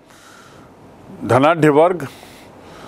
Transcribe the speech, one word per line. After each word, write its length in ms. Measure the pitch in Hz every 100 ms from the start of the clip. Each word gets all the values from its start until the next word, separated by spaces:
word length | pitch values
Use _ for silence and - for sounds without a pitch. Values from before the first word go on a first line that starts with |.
| _ - - - - - - - - - - -
धनाढ्य 460 | - 117 143 170 151
वर्ग, 380 | 143 170 185 139 - - - - - - -